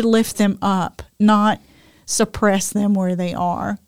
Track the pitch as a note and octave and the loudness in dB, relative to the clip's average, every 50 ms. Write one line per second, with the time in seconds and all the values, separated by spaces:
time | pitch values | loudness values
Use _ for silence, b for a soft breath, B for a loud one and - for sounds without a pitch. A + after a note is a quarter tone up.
0 | A#3 A#3 A3 A3+ A3 - - - G#3 G3 - - F#3+ G3+ F#3+ F#3 E3 - - - | 4 4 4 2 2 0 0 0 0 0 0 0 -2 -2 0 0 -2 -4 -8 -14
1 | - _ _ - G#3 G#3+ G#3+ G#3 G#3 G#3+ G3 - b b b b b b b b | -20 _ _ 0 2 4 4 4 4 2 0 -2 b b b b b b b b
2 | b b - - G#3+ - - - A3 G#3 F#3+ G3 - - - G#3 G#3 G3+ G3+ F#3+ | b b -2 -2 -2 -2 -2 -2 0 2 2 2 -2 -2 -2 -2 0 2 0 0
3 | F#3 F3+ F3+ F3 F3+ F3 - D3+ F3 F3 F3 - F#3+ G3+ G#3 - _ | 0 -2 -2 -2 -4 -4 -4 -4 -4 -4 -4 -4 -6 -6 -6 -8 _